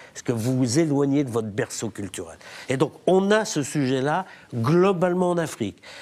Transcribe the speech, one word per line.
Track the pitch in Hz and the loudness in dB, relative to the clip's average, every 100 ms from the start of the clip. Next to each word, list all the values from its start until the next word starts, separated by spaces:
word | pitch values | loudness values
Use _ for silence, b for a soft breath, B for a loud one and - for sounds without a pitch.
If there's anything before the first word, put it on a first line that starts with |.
| B | B
parce | - | -8
que | - | -4
vous | 117 120 127 | -2 0 0
vous | 127 139 | 2 2
éloignez | 160 139 139 143 | 2 2 2 2
de | 135 | 0
votre | 113 110 | -2 -4
berceau | 104 117 - 113 | -4 -6 -6 -8
culturel. | - 98 - 82 80 B B B | -8 -10 -10 -12 -16 B B B
Et | 131 | 0
donc, | 139 - - | 0 0 2
on | 185 196 | 4 4
a | 214 208 | 2 2
ce | 156 | -2
sujet-là | 131 151 131 131 139 170 190 B B | -2 0 0 0 0 -2 -4 B B
globalement | 117 117 170 196 175 180 180 180 | -4 2 4 4 4 0 2 0
en | 170 | 0
Afrique. | 156 - 101 - B B | -2 -4 -6 -8 B B